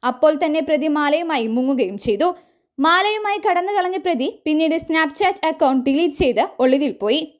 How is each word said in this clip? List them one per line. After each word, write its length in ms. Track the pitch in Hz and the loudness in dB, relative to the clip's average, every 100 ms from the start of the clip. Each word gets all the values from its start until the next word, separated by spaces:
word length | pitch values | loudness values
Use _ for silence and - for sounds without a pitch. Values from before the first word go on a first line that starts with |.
| 240 | -4
അപ്പോൾ 260 | 240 311 302 320 | 2 2 2 0
തന്നെ 140 | 311 | 0
പ്രതി 280 | 320 302 311 | 0 0 0
മാലയുമായി 600 | 294 285 302 339 294 220 | 0 2 0 0 -2 -2
മുങ്ങുകയും 500 | 226 262 269 196 196 | 0 0 0 -2 -2
ചെയ്തു. 300 | - 202 349 339 _ _ _ - | -4 0 0 -2 _ _ _ -2
മാലയുമായി 600 | 294 349 403 427 415 403 302 | 2 2 2 -2 -4 -2 0
കടന്നു 280 | 349 370 | 0 0
കളഞ്ഞ 240 | 415 359 370 | -2 -2 -2
പ്രതി 300 | 370 320 277 - - | -2 -2 -2 -4 -2
പിന്നീട് 300 | 311 320 320 | 0 2 0
Snapchat 600 | 330 320 320 302 392 392 320 | -2 -2 0 0 -2 0 -4
അക്കൗണ്ട് 380 | 320 294 262 262 | 2 2 2 0
ഡിലീറ്റ് 300 | 269 330 285 | 0 0 0
ചെയ്ത് 280 | 285 202 381 - | 0 2 0 0
ഒളിവിൽ 320 | 262 269 262 - | 2 2 0 -2
പോയി. 200 | 202 277 311 _ | -2 0 -2 _